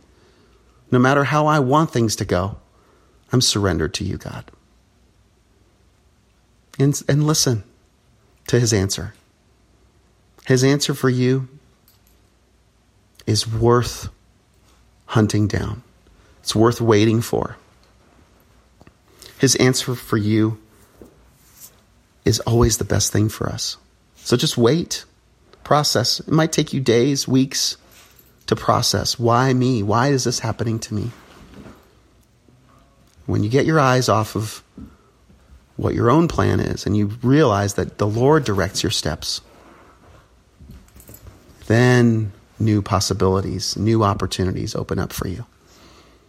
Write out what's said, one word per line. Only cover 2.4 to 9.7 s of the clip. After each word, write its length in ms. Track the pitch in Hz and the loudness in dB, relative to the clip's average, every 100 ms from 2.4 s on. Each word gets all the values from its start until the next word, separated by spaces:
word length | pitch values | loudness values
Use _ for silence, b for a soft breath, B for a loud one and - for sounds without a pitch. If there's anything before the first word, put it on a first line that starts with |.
| 95 - _ b b b b b _ | -2 -8 _ b b b b b _
I'm 80 | 127 | 0
surrendered 540 | 120 107 98 82 - - | 2 2 0 0 -2 -4
to 80 | |
you, 140 | 95 - | -8 -8
God." 340 | - 117 - - _ _ _ _ _ _ _ _ _ _ _ _ _ _ _ _ _ _ _ _ _ - | -10 -14 -16 -20 _ _ _ _ _ _ _ _ _ _ _ _ _ _ _ _ _ _ _ _ _ 0
And, 220 | 139 139 - | 0 0 0
and 160 | 143 151 | 0 2
listen 380 | 156 143 110 - _ _ _ _ _ _ _ - | 0 0 -2 -6 _ _ _ _ _ _ _ -2
to 100 | 120 | 0
his 140 | 120 | 2
answer. 420 | 107 95 - 98 - _ _ _ _ _ | 0 -2 -4 -10 -16 _ _ _ _ _